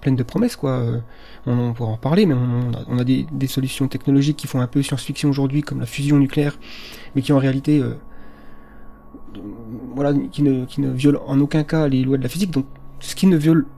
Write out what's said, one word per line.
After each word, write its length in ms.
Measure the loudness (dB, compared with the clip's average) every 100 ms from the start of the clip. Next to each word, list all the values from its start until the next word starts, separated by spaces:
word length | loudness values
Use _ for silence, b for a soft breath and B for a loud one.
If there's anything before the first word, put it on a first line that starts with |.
pleines 140 | 2 0
de 60 |
promesses, 340 | 0 0 0 0
quoi. 160 | -2
Euh, 280 | -2 0 -2 -6 B B B -2
on, 120 | 0
on 140 | 0
pourra 200 | -2 -4
en 40 | -2
parler, 300 | 0 4 4
mais 80 |
on, 340 | 4 2 0 -2
on 40 |
a, 100 | -4 -2
on 100 | -2
a 60 |
des, 220 | 2 0 0
des 140 | -4 -2
solutions 420 | -2 -4 -2 -4
technologiques 480 | -2 2 4 4 0
qui 120 | -2
font 120 | -2
un 60 | 0
peu 160 | 0
science-fiction 480 | 0 -2 -4 -2 0
aujourd'hui, 320 | 2 0 0
comme 180 | -2 -6
la 60 | -6
fusion 320 | -4 2 4
nucléaire, 400 | 4 2 0 -2 B B B B B
mais 80 | -4
qui 100 | 2
en 60 | 2
réalité, 400 | 4 0 2 2
euh, 140 | 2 -4 -12 B B B B B B B B B B -18 -16 -14 -14 -14 -12 -12 -10
voilà, 180 | -2 2 2 0
qui 120 | 0
ne, 220 | 2 2
qui 160 | -2 -4
ne 100 | -2
violent 320 | 2 4 4 2
en 140 | 2
aucun 240 | 2 2
cas 240 | 2 2 2
les 140 | 2
lois 160 | 2 0
de 40 |
la 60 | 0
physique. 220 | -2 0
Donc, 160 | 0 -4 -8 -16 -14
ce 140 | -10
qui 120 | 2 4
ne 100 | 6
viole 300 | 6 4 2